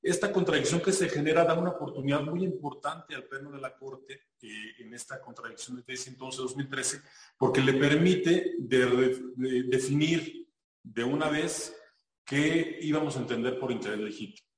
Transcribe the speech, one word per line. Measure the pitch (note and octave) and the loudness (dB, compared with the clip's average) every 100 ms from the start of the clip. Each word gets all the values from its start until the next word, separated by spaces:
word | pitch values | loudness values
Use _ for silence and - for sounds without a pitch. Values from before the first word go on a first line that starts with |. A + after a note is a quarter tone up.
Esta | - F3 G3+ | 0 0 2
contradicción | F#3+ F#3 - - E3+ | 2 2 2 2 2
que | G3 | 2
se | F#3+ F3 | 2 2
genera | D3 D3 E3 E3+ | 0 2 4 4
da | E3 | 4
una | F3 | 0
oportunidad | - C#3 - C3+ D3 | -2 -8 -4 0 0
muy | D#3 F3 | 0 -2
importante | F#3 C3 C#3+ - D3 E3+ - C#3 | -2 -4 -8 -8 -8 -8 -12 -14
al | |
Pleno | B2+ C3+ C#3+ | -12 -14 -12
de | C#3+ | -10
la | C3+ - | -12 -12
Corte, | C3+ C3+ C3+ C#3 _ _ | -16 -16 -16 -20 _ _
eh, | A2+ G#2+ A2 A#2 | -16 -14 -14 -16
en | A2 | -18
esta | A#2+ - C3+ | -16 -14 -14
contradicción | A#2+ A#2+ A#2 A2+ - B2 | -16 -16 -16 -14 -14 -14
de | |
tesis | B2 B2+ | -12 -12
ciento | C3 B2+ C3 | -12 -14 -12
once | B2+ | -8
dos | B2+ C#3 | -8 -6
mil | C3+ | -8
trece, | C3 B2+ - - - - _ | -4 -4 -6 -12 -20 -20 _
porque | B2+ C3 | 2 4
le | C3+ | 4
permite | C3 C#3+ D3+ F3+ F3+ E3 E3+ - - | 4 4 6 6 4 4 2 2 -4
de | A#2+ B2+ B2 | 2 4 6
re-, | B2 B2+ B2+ - B2 | 6 4 2 -6 -4
de | C3 B2+ | 0 0
definir | B2 B2+ C3 C#3+ D#3 E3 - - - _ _ _ | 2 0 2 2 4 2 0 -12 -18 _ _ _
de | - A#2 | -12 -4
una | A#2+ D3 D#3 | 0 0 0
vez | D3 - - - - - _ _ _ | 0 -2 -4 -8 -12 -20 _ _ _
qué | - C#3 D3+ E3 D#3+ - | -2 2 4 2 0 -4
íbamos | D#3 D3+ D3+ C3+ | 0 2 0 -2
a | |
entender | A#2 A#2 B2 B2 | -2 0 0 -2
por | C3 | -2
interés | A2+ G2+ G#2 | -2 -2 -4
legítimo. | G#2 - G#2+ - _ | -6 -8 -12 -14 _